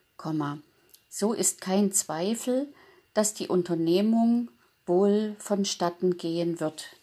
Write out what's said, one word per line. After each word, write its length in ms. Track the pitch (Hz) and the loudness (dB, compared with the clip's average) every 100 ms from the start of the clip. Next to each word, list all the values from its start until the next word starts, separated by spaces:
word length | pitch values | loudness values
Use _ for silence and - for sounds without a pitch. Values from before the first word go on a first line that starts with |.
| _ - | _ -12
Komma. 420 | 165 156 143 147 - _ _ - _ | -6 -4 -4 -6 -14 _ _ -20 _
So 240 | - 208 | -4 -2
ist 280 | 226 185 - | 0 -2 -2
kein 320 | 190 190 202 | 0 2 2
Zweifel, 800 | - - 156 185 233 - 254 285 - - _ _ | 0 -4 -4 -2 -2 -2 -2 -4 -10 -20 _ _
dass 200 | - 214 | 0 0
die 140 | - - | -2 0
Unternehmung 1000 | 185 180 170 165 180 214 226 233 240 240 _ _ _ - | 0 0 0 2 2 4 4 4 2 -2 _ _ _ 0
wohl 480 | 180 202 208 214 208 | 4 4 4 0 -6
vonstatten 800 | - 202 196 - 175 175 185 175 | -4 -2 0 0 -2 0 0 0
gehen 420 | 170 165 170 165 | -2 -2 -2 -2
wird, 240 | 156 - - - | -4 -6 -16 -18